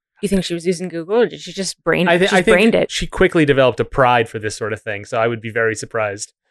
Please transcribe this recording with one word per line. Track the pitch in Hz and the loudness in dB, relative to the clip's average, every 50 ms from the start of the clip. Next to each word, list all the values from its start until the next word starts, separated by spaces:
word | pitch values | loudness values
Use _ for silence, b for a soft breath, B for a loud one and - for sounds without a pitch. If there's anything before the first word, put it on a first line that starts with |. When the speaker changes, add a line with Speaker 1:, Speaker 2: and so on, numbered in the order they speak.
| _ _ _ _ - | _ _ _ _ -6
Speaker 1:
You | 196 | -2
think | 196 190 170 | -2 -2 -2
she | - 175 | -2 -6
was | 170 160 | -6 -2
using | 180 185 165 185 180 | -4 -4 -4 -4 -8
Google, | 160 170 160 165 208 240 | -8 -8 -6 -2 0 0
or | 233 | 0
did | 170 - - | 0 -2 -6
she | - 175 170 | -16 -14 -10
just | 196 190 175 - _ - | -8 -8 -8 -8 _ -2
brain, | 170 160 160 175 | 0 0 2 4
Speaker 2:
I | 175 170 175 | 4 4 4
thi-, | 185 | 2
Speaker 1:
just | 202 202 | 2 2
Speaker 2:
I | 185 175 | 2 4
think | - - | 4 4
Speaker 1:
brained | 180 214 233 202 | 4 4 4 4
it? | 180 - - | 2 0 -2
Speaker 2:
she | - - 170 | -4 -6 -6
quickly | - - - 190 175 - 175 156 | -4 0 2 2 2 4 4 4
developed | 143 135 131 131 127 113 - | 4 4 4 4 2 2 0
a | 120 | -4
pride | - - - 131 123 123 120 113 - | -4 0 2 4 4 4 4 2 0
for | - 113 | -4 -8
this | 101 107 104 | -8 -8 -8
sort | - 117 104 107 | -6 -6 -6 -6
of | 104 - | -6 -8
thing, | 113 104 101 104 | -8 -10 -10 -8
so | - - 113 | -6 -2 0
I | 113 | 0
would | 120 120 113 | 0 -2 -4
be | 107 113 | -8 -6
very | 107 117 113 110 110 | -4 -2 -2 -2 -2
surprised | - - 113 - 117 107 104 101 107 - - _ _ _ _ | -4 -8 -8 -6 -4 -4 -4 -6 -8 -12 -16 _ _ _ _